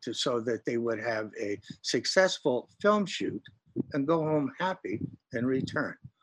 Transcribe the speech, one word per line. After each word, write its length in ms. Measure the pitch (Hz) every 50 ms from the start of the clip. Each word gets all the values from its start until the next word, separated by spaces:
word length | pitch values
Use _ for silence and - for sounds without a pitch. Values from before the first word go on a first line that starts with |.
| -
to, 120 | 127 110
so 260 | - - 147 123 117
that 240 | 110 123 117 107 -
they 120 | - 120
would 240 | 117 117 117 113 107
have 320 | 110 120 113 110 107 104 - -
a 200 | 110 101 101 98 - - - - -
successful 840 | - - 127 - - - 190 185 185 - - - 147 127 120 - - _ _
film 240 | - 202 214 208 202
shoot 380 | - - - 202 - - - - - - _ _ _ _ - - - -
and 140 | 147 139
go 120 | 143 165 165 156
home 300 | 156 156 151 139 127 - -
happy 400 | 175 190 185 - - - 107 110 - - - - _ _ -
and 120 | 117 120 131
return. 480 | 131 127 - - - 156 131 95 - - - - - _